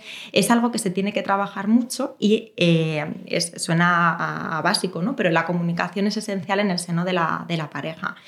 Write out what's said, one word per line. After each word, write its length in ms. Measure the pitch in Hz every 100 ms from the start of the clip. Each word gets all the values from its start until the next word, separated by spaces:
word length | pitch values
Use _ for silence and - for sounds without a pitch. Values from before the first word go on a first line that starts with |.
| - - -
es 180 | - 196
algo 200 | 233 240
que 60 | 233
se 100 | 196
tiene 220 | 180 196
que 80 | 202
trabajar 440 | 196 196 196 196 196
mucho 480 | 233 233 - 269 -
y, 340 | 208 226 226 -
eh, 640 | 175 165 160 151 156 - -
es, 260 | 175 170 -
suena 520 | - 165 175 170 170
a, 460 | 165 160 156 151 160
a 20 |
básico, 400 | 165 208 185 165
¿no? 140 | 190 277
Pero 140 | 185
la 140 | 165 170
comunicación 600 | 175 170 170 180 208 202
es 100 | 208
esencial 420 | 214 196 175 196
en 100 | 208
el 60 | 175
seno 260 | 170 170 180
de 80 |
la, 320 | 180 165 165 170
de 100 | 165
la 120 | 151
pareja. 440 | 143 160 170 - -